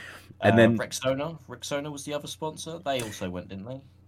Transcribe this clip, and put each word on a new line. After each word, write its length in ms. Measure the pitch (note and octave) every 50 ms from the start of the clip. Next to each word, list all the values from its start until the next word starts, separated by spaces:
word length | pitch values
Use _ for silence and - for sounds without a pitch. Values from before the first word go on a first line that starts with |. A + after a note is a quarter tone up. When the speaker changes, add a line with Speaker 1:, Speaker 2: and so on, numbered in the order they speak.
| - - - - - - - - G2
Speaker 1:
And 100 | G#2 A2
Speaker 2:
Uh, 40 | A#2
Speaker 1:
then 200 | A2+ A2 A#2 A2
Speaker 2:
Rexona. 580 | A#2+ - - - - C3 C3+ C3+ D3 E3 E3 - - -
Rexona 440 | B2 B2 - - D3 C#3+ C#3+ D3+
was 120 | C#3+ C#3 -
the 100 | D3 D3
other 120 | D3 D3 C#3
sponsor. 520 | - - D#3+ D#3 D#3 - - E3 D#3+ E3+ -
They 180 | C#3 C3+ B2
also 280 | A#2 G#2+ G2 - G2 F2+
went, 200 | F2+ F2+ F2 -
didn't 160 | G2 G2 G2
they? 160 | A#2+ C3+ C3+ - - - - -